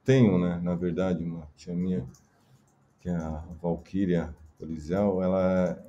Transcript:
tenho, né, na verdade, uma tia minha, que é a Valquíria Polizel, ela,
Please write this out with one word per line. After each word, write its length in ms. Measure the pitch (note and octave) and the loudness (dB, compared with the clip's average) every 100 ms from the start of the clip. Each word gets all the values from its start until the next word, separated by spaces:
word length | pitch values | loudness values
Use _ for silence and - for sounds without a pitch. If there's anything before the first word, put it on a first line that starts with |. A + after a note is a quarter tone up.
tenho, 340 | - C3 A2 F2+ | 2 6 6 4
né, 220 | F2 F2 | 2 -2
na 120 | F2 | -2
verdade, 500 | F2 F2+ E2+ F#2 E2+ | -2 -2 0 0 -2
uma 240 | E2+ E2 D#2 - | -4 -8 -12 -18
tia 180 | F2+ | -8
minha, 300 | F2 F#2 F#2 - - _ _ _ _ _ _ _ _ | -4 -2 -4 -6 -14 _ _ _ _ _ _ _ _
que 80 | F2+ | -6
é 80 | E2+ | -4
a 260 | D#2+ D#2 E2+ E2 | -4 -8 -12 -6
Valquíria 720 | F2 E2 - F#2+ F#2+ E2+ D2+ D2 - _ | -4 -4 -4 -2 2 2 0 -10 -20 _
Polizel, 640 | D#2 D#2+ D2+ F#2+ G#2 F#2 | -12 -10 -2 0 2 2
ela, 560 | F#2 F#2+ F#2 F#2 F2+ - | 2 2 4 4 2 -2